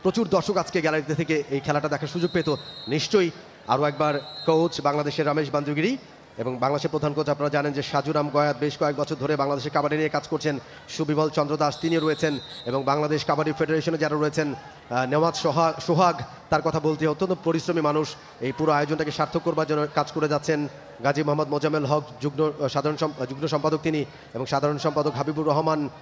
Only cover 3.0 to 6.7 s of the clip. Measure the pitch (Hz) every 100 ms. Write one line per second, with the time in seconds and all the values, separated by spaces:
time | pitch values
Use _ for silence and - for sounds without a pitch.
3 | - 208 175 - - - - 127 147 143
4 | 151 143 - - - 160 165 - 143 147
5 | 147 143 151 151 143 147 143 147 180 262
6 | - - - - 117 127 127